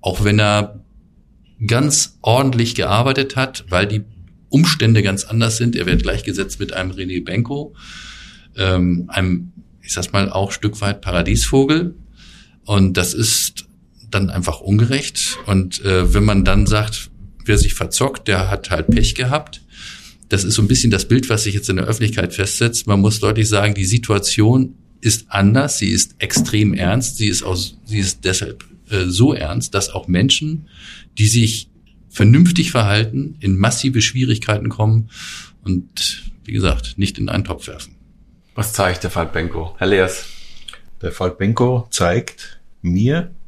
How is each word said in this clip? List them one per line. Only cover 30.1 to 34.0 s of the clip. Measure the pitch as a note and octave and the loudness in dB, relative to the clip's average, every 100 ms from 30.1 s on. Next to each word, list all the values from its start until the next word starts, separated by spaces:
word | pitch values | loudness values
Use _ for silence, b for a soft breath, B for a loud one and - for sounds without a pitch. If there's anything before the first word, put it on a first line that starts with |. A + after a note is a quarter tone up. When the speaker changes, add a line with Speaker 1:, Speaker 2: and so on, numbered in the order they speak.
| F2+ G#2 - D#3 D#3 - B B B B - | 2 2 2 -2 -6 -10 B B B B 0
Speaker 1:
die | G#2+ | 2
sich | A#2 A2+ - - _ _ _ - | 4 2 -2 -10 _ _ _ -20
vernünftig | - G#2 C3 F3 - - | 2 6 8 8 4 0
verhalten, | B2+ G#2 G#2 A2 C3 C#3 - | 2 2 2 0 -4 -6 -4
in | G2 F#2 | 0 2
massive | G#2+ B2 C3+ B2+ | 2 2 0 0